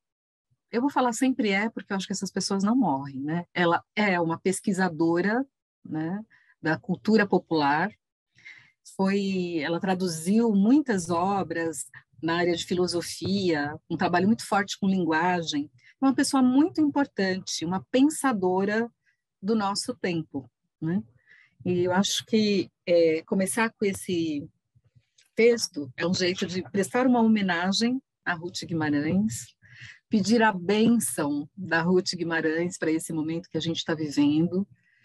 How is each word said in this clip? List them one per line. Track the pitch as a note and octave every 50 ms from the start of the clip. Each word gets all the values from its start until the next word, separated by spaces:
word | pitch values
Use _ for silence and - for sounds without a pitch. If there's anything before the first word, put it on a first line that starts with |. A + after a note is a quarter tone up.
| _ _ _ _ _ _ _ _ _ _ _ _ _ _ -
eu | A3+
vou | B3+ C#4+
falar | - C#4+ B3+ B3 A3+
sempre | - C4+ B3+ C4 - A#3 G#3
é, | F#3+ G3 G#3+ A3+
porque | - - - - G3+
eu | F#3+
acho | F#3+
que | - G3+
essas | - G3 F#3 -
pessoas | G3 F#3 - G3+ G3 F#3+
não | G3+ A#3+
morrem, | C4+ A#3+ E3+ C3+ C3+ C#3 C#3 C#3 C3
né? | C#3 D3+ D#3+ F3 F3 - -
Ela | F3 F3 E3+ E3+ D#3+ - _ _
é | G#3+ G#3+ G3+ F3+ F3
uma | E3+ E3 E3 -
pesquisadora, | - G3 F#3 - - A3 F#3 F3+ F#3 F3+ D#3+ D3+ E3+ E3 E3+ F3 F3+ G3+ A3 B3 C#4 - _ _ _ _ _ _ -
né, | - - D#3 D#3 E3 F#3 G#3 A3 - _ _ _ _ _ _ -
da | D#3+ D#3+ -
cultura | - - F3+ - - - G#3+ G#3+ G3+
popular, | G3 - F3+ - _ D#3+ D#3 D3 C#3 C#3+ D#3 F3 G#3 - _ _ _ _ _ _ _ _ _ _ - - - - _ _ _ _ - -
foi, | - G3 F#3+ G3 G3+ G3 G3 F#3+ F#3 F3+ F3 E3+ D#3+
ela | C#3 D#3 E3+ E3+
traduziu | - G3+ F#3+ F#3 F#3 F3+ D#3+ D#3+ D#3+ F3+ G3+ A3+ A#3 A#3 G#3
muitas | G3 G3 A3 C4+ D4+ D4 - A3 F#3+ E3 E3
obras | F3 E3 F3 G3 G3+ G3 F3 - E3 E3 E3 E3 D#3 D3 - - - - - _ _ - D#3+
na | D#3+ E3
área | F3 F3 F3 E3+
de | E3+ -
filosofia, | - F#3+ F3 F3+ E3+ F3 E3+ D#3+ - - - D#3+ F3+ G3 G3+ F#3+ F3 D#3+ D3 C#3+ C#3+ D3+ D#3 - -
um | E3
trabalho | - F#3+ E3+ F3 F3+ F#3
muito | G3+ A#3 A#3 -
forte | - G#3+ G3 G3+ G3 - -
com | -
linguagem, | F#3+ F#3+ F#3+ F3 D#3+ D#3+ D#3 E3+ F3+ F3+ F3 E3 D#3 D#3 D3 C#3+ - - _ _ - _ _
uma | C4+ C4+ B3+
pessoa | - C#4 - - C4+ B3+
muito | B3+ B3+ C#4 D4+ F#4+ - -
importante, | D#4 C#4+ C#4 C#4+ C#4 - _ - F#3+ F#3+ F#3 F#3+ - - - - D#3+
uma | E3 F#3 F#3+ - -
pensadora | - B3+ C4+ D4+ D#4 - - C4+ A#3+ G3 F#3 F3+ F#3 F#3 G3 G3+ G#3 A3 A#3 A#3 - _ _ _ _ _ _ _ _ _
do | - F#3+ A#3
nosso | A3 G3+ G3 G3+ - - - B3
tempo, | - - F#3+ E3+ E3 D#3 - - C#3 - - _ _ _ _ _ _
né? | D#3 D#3+ F3 G3+ - - _ _ _ _ - - _ _ _ _ -
E | F3+ F3+ F3 F3
eu | F3+ F3+
acho | F#3 G3+ - - - -
que, | - - A3 G#3+ G#3 G3+ F#3+ - - _ _ _
é, | - F3 E3+ E3+ D#3+ D#3 D#3+ -
começar | - - F#3+ F#3+ F#3 - A#3 A3+ A3+
com | - _ A3
esse | G3 G3 - - - F#3 E3+ E3+ D#3+ D3+ - - - - _ _ _ _ _ _ _ _ _ _ _ _ _ _ _ _
texto | - A3+ A#3+ A#3 A3+ - - - D3 C#3+ B2+ -
é | - E3+
um | E3+ F#3
jeito | F3+ F#3 F3 F#3 - G3
de | E3 F3 F#3 E3+ -
prestar | - G3 F#3+ - - B3 B3+
uma | C4 B3 A#3+ A3+
homenagem | A3 A3 G#3+ G3 F#3 F3 E3+ F3 F#3+ G3 G3 A3+ A#3+ B3+ C4+ - _ _ _ _
a | E3+ F3
Ruth | D#3+ E3 F3 - - -
Guimarães, | D#3+ F3 D#3+ D#3 D3 D3 C#3+ C#3+ D#3+ F3 F#3+ G#3+ A3 - - - - _ _ _ _ - - - - - - _ _
pedir | - G#3+ F#3 F#3+ A3+ A#3+ A3+
a | A3 G#3
bênção | F3+ E3+ F3 G#3 G#3+ A3+ A3+ A#3+ A#3 - - - - D#3 C#3+ D3 - - - _
da | G3+ F#3 D#3+ E3 E3
Ruth | E3 F3 F#3 F#3 F#3 - -
Guimarães | E3+ E3+ E3 E3 E3 D#3 D#3+ D#3 E3 F3 F3 F#3
para | - - D#3+
esse | D#3 D#3+ D#3+ - E3
momento | D#3+ D3+ D#3+ E3 E3+ F3+ -
que | -
a | D#3+ D3+
gente | E3 E3 - -
tá | - E3
vivendo | D#3 D#3+ D3 C#3+ D3 D3 D3 D3+ D#3 E3 F3 F3 F#3+ G3+ - _ _ _ _ _ _ _